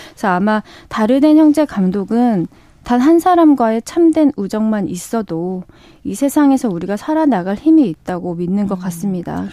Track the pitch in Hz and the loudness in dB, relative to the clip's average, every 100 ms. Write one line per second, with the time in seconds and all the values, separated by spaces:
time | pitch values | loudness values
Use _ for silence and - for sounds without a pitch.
0 | - - 208 180 208 214 - - - 233 | -20 -6 -2 0 0 -2 -4 -16 -12 -4
1 | 214 269 302 302 311 294 294 208 185 202 | 0 2 4 6 4 4 0 0 -2 -2
2 | 185 226 247 202 165 - _ _ - 247 | -4 0 0 0 -4 -10 _ _ -4 0
3 | 277 339 359 349 320 277 226 226 - 330 | 4 4 4 4 4 4 2 -2 -4 2
4 | 330 311 294 - 196 214 220 214 190 175 | 2 4 0 0 -4 -2 -2 -2 -4 -8
5 | - 233 208 160 180 185 180 _ - _ | -6 -6 -4 -6 -6 -8 -12 _ -20 _
6 | - 196 277 302 277 262 233 170 180 208 | -10 -4 -2 2 2 2 0 -4 -6 -8
7 | - 311 311 208 180 202 320 320 233 156 | -4 0 0 0 -2 -2 2 4 2 -2
8 | - 180 185 170 175 202 196 185 185 170 | -8 -8 -6 -6 -4 -2 -2 -4 -6 -6
9 | 202 180 - 156 190 | -6 -6 -6 -8 -10